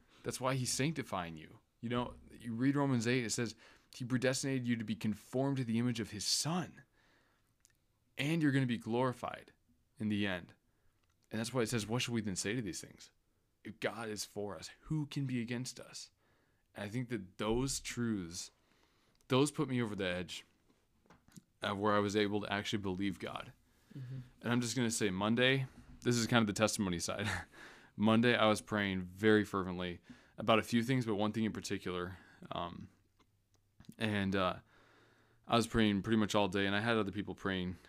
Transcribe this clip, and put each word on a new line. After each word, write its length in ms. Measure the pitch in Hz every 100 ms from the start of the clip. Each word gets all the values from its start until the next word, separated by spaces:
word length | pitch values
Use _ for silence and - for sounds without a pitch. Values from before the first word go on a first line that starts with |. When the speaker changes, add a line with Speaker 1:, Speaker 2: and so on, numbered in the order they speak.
| _ -
Speaker 1:
That's 160 | - -
why 160 | 127 135
he's 160 | 123
sanctifying 640 | - 139 156 - 95 85 80
you. 240 | 80 117 _ _
You 80 | 117
know, 240 | 120 123 - - -
you 140 | 120
read 220 | 113 135 143
Romans 320 | 139 123 113
eight, 180 | 127 113
it 60 |
says, 240 | - 117 - - - _
"He 120 | - 123
predestinated 600 | 127 127 131 139 135 120
you 80 | 117
to 60 | 110
be 100 | 110
conformed 640 | 110 98 - 127 139 135
to 60 |
the 160 | 117 113
image 200 | 123 120
of 120 | 101
his 140 | 107 -
Son." 460 | - 143 175 127 - - _ _ _ _ _ _ _ _ _ _ _ _ -
And 240 | 143 165
you're 100 | 151
gonna 140 | 135 131
be 120 | 113
glorified 760 | 110 117 131 120 - - - _ _ _ _ -
in 100 | 107
the 180 | 104 101
end. 260 | 90 - - _ _ _ _ _ _ _
And 80 | 110
that's 140 | 113
why 80 | 127
it 80 | 110
says, 180 | 120 104
"What 140 | 120
shall 120 | 123
we 80 | 117
then 140 | 104 90
say 200 | 101 123
to 60 |
these 200 | 104 76
things? 300 | - - - _ _ _ _ _
If 160 | - 101
God 300 | 117 101 113
is 160 | 104 -
for 320 | 104 101 85
us, 120 | - -
who 240 | - 156 147
can 200 | 151 135
be 160 | 123
against 380 | 113 120 127 -
us?" 300 | - - - _ _ _ _ _ _ -
And 100 | 101
I 40 |
think 200 | 117 123
that 280 | 117 92 -
those 420 | 107 117 135 -
truths, 720 | - - 120 104 85 90 - _ _ _ _ _ _ _ -
those 240 | 127 147
put 180 | 156 139
me 120 | 127
over 140 | 117 101
the 120 | 92
edge 380 | 90 87 - - _ _ _ _ _ _ - _ - - _
of 160 | 104 101
where 160 | 104
I 60 | 104
was 160 | 101 104
able 260 | 104 104
to 100 | 98
actually 260 | 101 104 107
believe 400 | 98 92 101 -
God. 320 | - - - - _ _ _ 139
Speaker 2:
Mm-hmm. 220 | 123 131 - -
Speaker 1:
And 80 | 110
I'm 100 | 120
just 140 | 120 120
gonna 160 | 117
say, 180 | 113 107
Monday, 560 | 92 104 117 127 135 131 - - -
this 120 | - 120
is 100 | 110
kind 140 | 123
of 60 | 107
the 60 |
testimony 460 | 98 107 - 98 87
side. 280 | 87 - 107 90 - -
<laughs> 320 | - - - -
Monday, 380 | 107 113 123 113
I 120 | 110
was 140 | 104
praying 400 | - 107 101 92 90 95
very 280 | 110 107
fervently 560 | 101 98 92 90 90 87 - - - -
about 200 | 107 110
a 40 |
few 180 | - 120
things, 220 | 117 131 113
but 100 | 101
one 180 | 107
thing 100 | 110
in 80 | 110
particular. 640 | 98 - 98 95 90 90 90 - - -
Um, 340 | - 87 - 92 _ _ _ _ _ _ _ _ _ - -
and, 380 | 110 104 98 95
uh, 200 | 90 87 - _ - _ _ _ _ _ -
I 60 | 117
was 100 | 110
praying 360 | 117 107 101
pretty 120 | 95 110
much 160 | 104 104
all 120 | 101
day, 180 | 98 98
and 80 | 101
I 40 |
had 160 | 117 113
other 160 | 98
people 240 | 98 90 87
praying 400 | 98 95 90 90